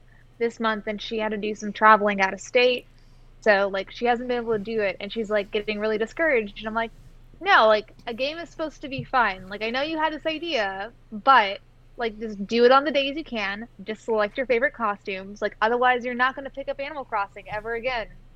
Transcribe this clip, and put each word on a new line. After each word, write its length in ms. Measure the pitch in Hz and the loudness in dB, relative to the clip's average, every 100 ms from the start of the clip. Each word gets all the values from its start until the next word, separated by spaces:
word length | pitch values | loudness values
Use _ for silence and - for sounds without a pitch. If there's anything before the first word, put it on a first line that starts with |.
| - - - - | -16 -20 -20 -4
this 220 | 233 226 | -4 0
month, 280 | 226 214 220 | -2 -2 -4
and 140 | 208 | -8
she 180 | - 226 | -6 -4
had 100 | 214 | -4
to 60 | 214 | -4
do 160 | 214 | -6
some 180 | 208 208 | -6 -8
traveling 480 | - 220 214 208 196 | 4 8 8 6 2
out 120 | 190 | 0
of 60 | 190 | -2
state. 440 | - 247 247 247 - - - - - - | 0 4 4 2 -6 -20 -20 -20 -20 -2
So, 260 | 220 196 202 | 4 4 4
like, 240 | 190 196 | -2 -8
she 140 | - 240 | -2 0
hasn't 220 | 233 247 | 0 -2
been 100 | 240 | -4
able 160 | 233 | -2
to 60 | 220 | -4
do 220 | 208 226 | -2 -2
it, 160 | 196 175 | -2 -4
and 120 | 202 | -8
she's, 180 | 226 208 | -6 -2
like, 220 | 214 202 | -2 -2
getting 280 | 214 208 208 | -4 -4 -4
really 180 | 214 214 | -2 -2
discouraged. 580 | 220 - 330 240 208 202 | -4 0 0 2 -2 -8
And 80 | 214 | -8
I'm 60 | |
like, 180 | 226 226 - - - - - | -6 -6 -10 -20 -20 -20 -6
"No, 260 | 370 349 220 | 2 6 6
like, 260 | 214 208 - 277 | 4 0 -12 -12
a 60 | |
game 240 | 233 277 330 | -6 -6 -6
is 100 | 330 | -12
supposed 320 | - 311 - | -8 -8 -8
to 60 | 285 | -10
be 160 | 262 | -10
fun. 440 | 233 262 214 190 185 | -2 0 0 -2 -10
Like, 120 | 202 | -8
I 80 | 226 | -4
know 120 | 247 | -4
you 160 | 302 320 | -4 -2
had 120 | 311 | -2
this 120 | 311 320 | -2 -4
idea, 640 | 311 339 262 196 190 214 - - | -4 -2 -2 -2 -4 -10 -14 -16
but, 480 | 214 269 262 202 202 - - - - | -2 6 6 6 -2 -12 -20 -18 -6
like, 220 | 233 214 | -6 -6
just 260 | 220 202 196 | -10 -8 -2
do 180 | 233 240 | 4 6
it 60 | |
on 120 | 269 302 | 6 4
the 60 | |
days 240 | 277 277 294 | 0 -2 -4
you 80 | |
can. 440 | 302 226 196 202 233 - | -8 -6 -6 -6 -12 -14
Just 200 | 190 214 | -12 -10
select 320 | - 220 208 269 | -2 0 0 -2
your 120 | 247 | 0
favorite 260 | 226 277 | 0 0
costumes. 680 | - 220 202 - 190 196 208 | 0 -4 -4 -8 -10 -10 -6
Like, 120 | 208 - | -6 0
otherwise 420 | 220 240 247 247 | 0 4 2 2
you're 120 | 247 240 | -2 -2
not 200 | 262 254 | -2 -2
gonna 140 | 247 | -10
pick 180 | 269 277 | -10 -8
up 100 | 277 | -8
Animal 260 | 277 302 254 | -8 -10 -6
Crossing 400 | 214 196 208 180 | -6 -6 -10 -10
ever 260 | 208 220 233 | -8 -6 -6
again, 320 | 240 240 190 - - | -4 -4 -6 -14 -20